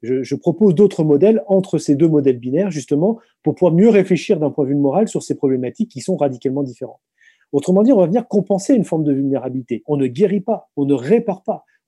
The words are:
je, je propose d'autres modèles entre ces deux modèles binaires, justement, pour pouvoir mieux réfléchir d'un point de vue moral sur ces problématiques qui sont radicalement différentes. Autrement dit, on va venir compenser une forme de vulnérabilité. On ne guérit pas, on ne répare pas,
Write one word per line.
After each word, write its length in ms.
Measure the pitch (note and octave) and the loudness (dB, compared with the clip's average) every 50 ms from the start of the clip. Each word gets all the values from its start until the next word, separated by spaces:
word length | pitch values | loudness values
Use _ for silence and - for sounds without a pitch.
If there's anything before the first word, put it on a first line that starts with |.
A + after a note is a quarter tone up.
je, 220 | - A2+ B2+ C3 | -6 -4 -4 -4
je 120 | B2+ - C#3+ | -4 -6 -8
propose 400 | - - F3 D#3+ E3+ G#3+ G3+ E3 | -4 -2 -4 0 2 2 2 4
d'autres 300 | C#3+ G#3 F#3+ - - D#3+ | 4 4 4 4 0 0
modèles 380 | D#3 D3 D3 F3 G#3 A3+ G#3 - - | 2 2 4 4 4 2 2 0 0
entre 280 | F#3+ F#3+ F#3 - - | 0 0 0 -2 -4
ces 200 | D3+ - - C#3+ | -4 0 0 2
deux 120 | C#3 E3+ E3 | 2 2 2
modèles 300 | D#3 D3 C3 C3+ B2+ A#2+ | 2 2 2 2 0 0
binaires, 320 | A#2+ B2+ C3 E3 G3+ G3+ | -4 -4 -2 -2 -2 -2
justement, 480 | D#3 D3+ B2+ - D3 C#3+ E3+ G#3 A3+ A3+ _ _ _ _ | -4 -8 -6 -4 -2 0 0 -2 -2 -4 _ _ _ _
pour 120 | _ D#3 D3 | _ -4 0
pouvoir 200 | - F3+ F3 D#3+ | 2 2 2 4
mieux 160 | E3+ G#3 A#3 | 4 4 6
réfléchir 500 | A3 G3+ F#3 - F#3 D3+ - - G#3 D#3 | 4 4 2 2 0 -2 0 -2 0 0
d'un 80 | D#3 C#3 | 0 -2
point 140 | - - C#3+ | -2 -2 -2
de 60 | C3+ | -2
vue 40 | C#3+ | 0
moral 320 | C#3+ C#3+ C#3 C3+ F#3 A3 | 0 0 0 0 0 0
sur 160 | F#3+ - E3 | -2 -4 -6
ces 120 | - - D3+ | -6 -6 -4
problématiques 560 | - - C3+ C3 B2+ B2 B2 A#2+ - G#3+ - | -2 -2 -2 0 -2 -4 -6 -6 -6 -8 -8
qui 100 | _ B2+ | _ -10
sont 160 | - - F#3 | -6 -6 -2
radicalement 460 | C3 C#3+ C#3 B2+ A#2+ - C3+ C3 C#3+ | -2 -2 -2 -4 -4 -6 -4 -4 -4
différentes. 400 | C#3+ B2+ A#2+ - B2+ A2+ - _ _ _ _ _ _ _ _ _ _ _ | -6 -8 -10 -12 -16 -16 -16 _ _ _ _ _ _ _ _ _ _ _
Autrement 300 | - C#3+ - - F3+ G3 | -4 -2 0 2 2 4
dit, 100 | G#3+ B3 | 4 4
on 60 | C#4 G3+ | 4 4
va 80 | F3+ | 2
venir 200 | D#3+ F#3+ B3 A#3+ | 2 0 -2 -2
compenser 480 | - - G#3 F#3 - G3+ F#3 F#3+ - C#4+ | -2 -2 -2 0 0 -2 -2 0 0 0
une 100 | A#3 E3 | 0 0
forme 200 | - F3 D#3+ D#3 | -2 -4 -2 -2
de 80 | D3 | 0
vulnérabilité. 720 | C#3 C3+ C#3 C3+ C3+ B2+ A#2+ C3 B2+ C3 B2 - A#2+ G#2+ - | -2 -2 -2 -2 -4 -4 -4 -6 -8 -10 -8 -8 -8 -8 -4
On 120 | - D3 C#3+ | -4 -2 -2
ne 80 | C3+ | -2
guérit 340 | B2+ A#2+ C3+ G#3 F#3 F#3+ G3+ | -2 0 0 0 0 0 -2
pas, 300 | F#3+ - A3 - - _ _ | -4 -4 -6 -6 -8 _ _
on 100 | - C#3+ | -4 -2
ne 80 | C#3 C#3+ | -2 -2
répare 480 | B2+ A#2+ C#3 G#3 A#3 F#3 - F#3 - | -2 0 0 0 0 0 -4 -8 -6
pas, 240 | _ - - - - _ _ _ _ | _ -8 -8 -8 -12 _ _ _ _